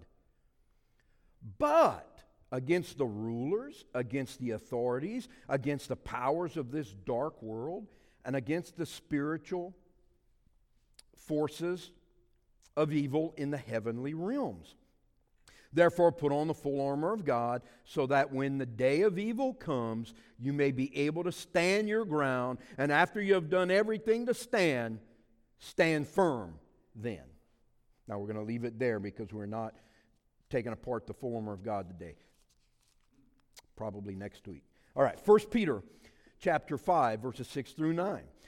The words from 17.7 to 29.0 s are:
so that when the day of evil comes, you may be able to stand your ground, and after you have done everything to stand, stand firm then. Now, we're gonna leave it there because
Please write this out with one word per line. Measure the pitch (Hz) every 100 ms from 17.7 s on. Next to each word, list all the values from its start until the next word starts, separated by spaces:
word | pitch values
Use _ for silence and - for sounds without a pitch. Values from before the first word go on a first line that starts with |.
| -
so | - 156 131
that | 139 139
when | 135 139 139
the | 127
day | 110 127 151
of | 208 180
evil | 214 233 262
comes, | 254 165 131 113 113 117 - - -
you | 127
may | 143 143
be | 127 135 147
able | 147 160
to | 175
stand | - - 170 180 202 214
your | 220
ground, | 208 151 135 127 123 127 - -
and | 147
after | 147 175 214
you | 196
have | 190 151
done | 185 180
everything | 190 220 214 220 226 240
to |
stand, | 233 - 220 170 127 117 110 - _ _ _ _ _
stand | - - 165 156 143
firm | - 175 123 87 80 - _ _ 113
then. | 117 87 65 80 _ _ _ _ _ _ -
Now, | 101
we're | 101
gonna | 107
leave | 107 117
it | 120 113
there | 123
because | 107